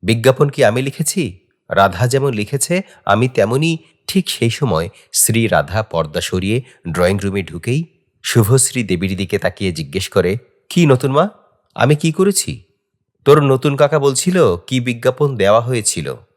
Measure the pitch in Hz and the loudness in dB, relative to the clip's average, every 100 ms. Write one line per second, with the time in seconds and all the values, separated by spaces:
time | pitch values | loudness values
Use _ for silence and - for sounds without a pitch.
0 | 90 117 131 127 147 139 120 113 139 - | -4 2 2 4 0 2 0 2 -4 -4
1 | 156 - 127 92 _ _ _ 98 98 87 | -4 -2 -6 -8 _ _ _ 2 2 2
2 | 123 131 139 113 104 139 - 175 196 - | 0 0 0 -4 -4 -4 -2 -4 -6 -10
3 | - 104 127 127 104 127 165 160 _ _ | 0 2 2 0 0 2 0 -2 _ _
4 | - 196 185 - 117 113 135 80 87 - | -4 -2 -2 -2 -2 0 -2 -2 -4 -10
5 | _ - - 113 110 87 71 95 107 82 | _ -2 0 2 2 0 0 -4 -4 -4
6 | 78 85 90 92 95 117 127 _ 87 80 | -4 -4 -4 -4 -2 -4 -6 _ -8 0
7 | 90 101 98 98 85 87 98 135 165 _ | 0 0 -4 -6 -8 -10 -4 -4 -4 _
8 | _ _ - 120 104 131 - 127 104 92 | _ _ -2 0 4 2 2 -2 -4 -2
9 | 92 95 98 98 95 - 98 80 71 87 | -2 -4 -4 -2 -4 -4 -6 -6 -8 -8
10 | - - 87 110 _ _ _ - 165 127 | -4 -2 0 -2 _ _ _ 2 4 4
11 | 143 139 190 - _ _ _ - 123 147 | 2 0 0 -4 _ _ _ -2 0 2
12 | 165 156 196 196 - 71 _ _ _ _ | 0 2 0 0 -4 -10 _ _ _ _
13 | _ _ - 151 143 135 147 143 147 151 | _ _ 4 4 6 2 0 2 2 2
14 | 139 127 185 180 131 85 - 127 120 120 | 0 0 0 2 2 2 -2 -4 -2 -2
15 | 131 127 147 123 98 110 117 123 101 - | -2 0 -2 2 4 4 2 -4 -4 -6
16 | 69 62 _ | -8 -10 _